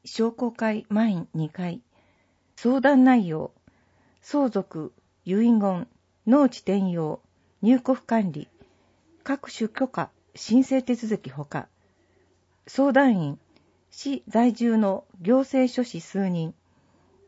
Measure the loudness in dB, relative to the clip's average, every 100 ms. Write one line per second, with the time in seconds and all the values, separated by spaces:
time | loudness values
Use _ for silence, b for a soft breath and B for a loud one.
0 | -14 -2 -2 -2 -6 -4 -4 -4 -2 0
1 | 0 -2 -4 -6 -6 -6 -8 -10 _ _
2 | _ _ _ _ _ -6 -2 2 4 6
3 | 6 6 2 -4 -8 _ _ _ _ _
4 | _ _ -4 -2 0 -2 -6 -10 -12 _
5 | _ _ -4 0 4 4 2 -2 -8 _
6 | _ _ 2 4 4 0 -4 -2 -2 -4
7 | -6 -8 _ _ _ -2 2 2 2 -4
8 | 0 -2 -2 -6 -14 _ _ _ _ _
9 | _ _ -8 -8 -8 -8 -8 -4 -6 -6
10 | -10 _ _ -16 2 2 4 0 -2 -6
11 | -4 -6 -6 -14 -10 -10 -10 _ _ _
12 | _ _ _ _ _ _ -10 0 2 4
13 | 4 2 -2 -8 _ _ _ _ _ -14
14 | -10 -10 -4 2 2 2 0 2 0 -2
15 | -8 -10 0 0 2 0 0 -2 -6 -8
16 | -8 -4 -2 -2 -6 -10 _ _ _ _
17 | _ _